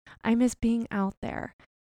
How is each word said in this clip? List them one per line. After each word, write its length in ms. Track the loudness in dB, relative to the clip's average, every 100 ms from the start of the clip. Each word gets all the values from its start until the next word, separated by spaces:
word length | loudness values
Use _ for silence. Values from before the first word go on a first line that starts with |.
| -20 -6
I 120 | 0 2
miss 200 | 2 2
being 320 | 0 0 -2
out 260 | -2 -2 -4
there. 320 | -8 -6 -8 -12 _ _